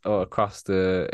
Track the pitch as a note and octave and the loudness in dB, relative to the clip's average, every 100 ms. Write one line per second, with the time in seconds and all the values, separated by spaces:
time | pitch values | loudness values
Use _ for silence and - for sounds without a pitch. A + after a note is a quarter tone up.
0 | - G#2 F#2 - G2+ - - F#2+ F#2 F#2 | -2 0 0 0 -2 -2 -2 0 2 0
1 | - | -2